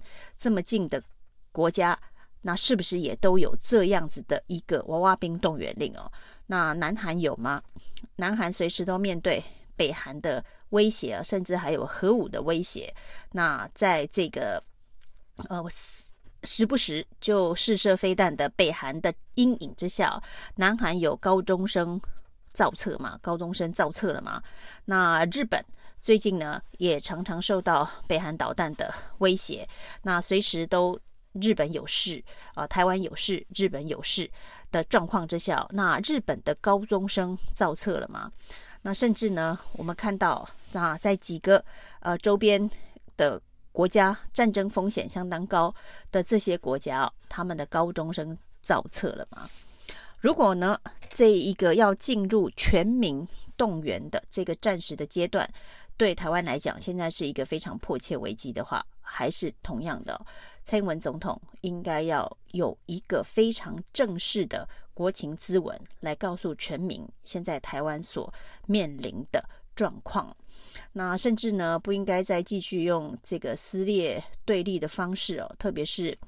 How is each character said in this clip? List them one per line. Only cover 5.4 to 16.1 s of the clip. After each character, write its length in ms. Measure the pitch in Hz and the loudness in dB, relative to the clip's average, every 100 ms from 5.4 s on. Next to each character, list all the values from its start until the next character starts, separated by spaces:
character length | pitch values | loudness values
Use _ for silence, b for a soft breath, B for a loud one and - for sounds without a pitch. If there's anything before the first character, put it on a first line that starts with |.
| 175 151 | 0 0
员 160 | 78 - | -4 -4
令 160 | 147 - | -6 -6
哦？ 140 | - B B B - | -10 B B B -4
那 260 | 185 160 | 0 0
南 220 | 156 156 214 | 0 0 -2
韩 220 | 190 170 | -2 0
有 160 | 156 - | 0 0
吗？ 240 | 120 143 - - B B - - | -2 -2 -6 -10 B B -6 -4
南 200 | 180 220 | -2 0
韩 160 | 175 | 0
随 160 | - 175 | 0 0
时 160 | - | 0
都 120 | 180 185 | -2 0
面 240 | 202 170 | 0 0
对 220 | 180 113 - B B | 0 0 -2 B B
北 180 | - 151 | 0 0
韩 260 | 165 135 147 | 0 -8 -6
的 220 | 156 127 b b b | -2 -2 b b b
威 180 | 208 214 | 4 4
胁 240 | - 123 | 4 -4
啊， 80 | 98 | -4
甚 200 | - 196 | -2 -4
至 140 | 180 180 | 0 -2
还 160 | 170 | 0
有 120 | 151 | 0
核 300 | 123 - 185 | -2 0 2
武 140 | 233 170 | 4 2
的 120 | 110 | -2
威 220 | 147 170 | 0 0
胁。 320 | 180 - - B B B B | -2 -6 -10 B B B B
那 360 | 180 165 139 101 | 0 2 0 -4
在 320 | - 196 165 139 | 0 2 2 0
这 220 | - 165 | -2 -2
个， 340 | - 110 87 - - - - - - - - - | -2 -4 -4 -6 -18 -20 -18 -16 -18 -18 -16 -8
呃， 200 | 180 170 | -8 -6
时， 360 | - - - - | -6 -6 -8 -12